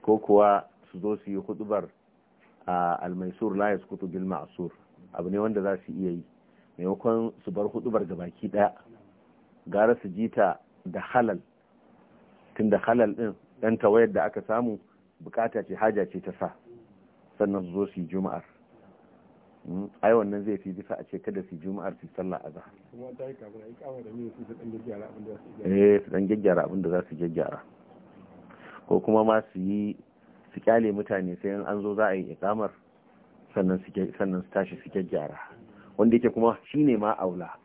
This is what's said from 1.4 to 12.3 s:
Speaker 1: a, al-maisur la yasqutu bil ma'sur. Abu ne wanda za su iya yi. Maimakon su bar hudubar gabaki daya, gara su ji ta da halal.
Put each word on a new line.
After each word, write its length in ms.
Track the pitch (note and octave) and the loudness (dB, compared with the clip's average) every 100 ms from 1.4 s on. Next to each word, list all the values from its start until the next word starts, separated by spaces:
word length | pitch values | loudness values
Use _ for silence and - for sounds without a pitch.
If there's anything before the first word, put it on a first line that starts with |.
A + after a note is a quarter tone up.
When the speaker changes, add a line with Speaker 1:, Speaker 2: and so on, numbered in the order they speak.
| F#2+ G2+ G#2 G#2 F2 _ _ _ _ _ _ _ - | -6 -10 -2 -4 -4 _ _ _ _ _ _ _ -4
Speaker 1:
a, 320 | F2+ F2 F2 | 0 0 -2
al-maisur 540 | F2+ F2+ F#2 F#2 A2 F#2+ | -4 -6 -8 -4 -2 0
la 140 | G#2 | 0
yasqutu 360 | F#2+ - G2 F#2 | 0 -4 -10 -8
bil 180 | F#2 | -6
ma'sur. 460 | F#2+ E2+ - - E2+ - _ _ - | -4 -6 -8 -10 -10 -10 _ _ -16
Abu 180 | - F2 | -10 -4
ne 80 | G2+ | -2
wanda 220 | G#2+ G#2 | 0 0
za 140 | G2 F#2+ - | -2 -4 -6
su 60 | |
iya 180 | F2+ F#2+ | -6 -4
yi. 140 | F2 - _ _ _ _ - | -4 -10 _ _ _ _ -8
Maimakon 540 | F2+ G2 A#2+ A2+ A2+ - | -4 -2 0 0 -2 -6
su 60 | - | -8
bar 160 | F#2+ G2+ | -4 -4
hudubar 360 | A2 A#2+ G#2+ F#2+ | -4 -2 -2 -4
gabaki 420 | F2 F2 - G#2 | -8 -10 -10 -4
daya, 240 | G2+ G2+ - - - _ _ _ _ _ _ - | 2 2 0 -20 -20 _ _ _ _ _ _ -4
gara 300 | G2 A2 A#2 | 2 4 4
su 60 | G2+ | -2
ji 200 | F2+ A2+ | -4 -2
ta 300 | - G2 D#2 _ _ | 2 2 0 _ _
da 160 | F#2 F2+ | -10 -10
halal. 380 | - B2+ A#2 F2 - _ _ _ _ _ _ _ _ | -2 0 2 -2 -8 _ _ _ _ _ _ _ _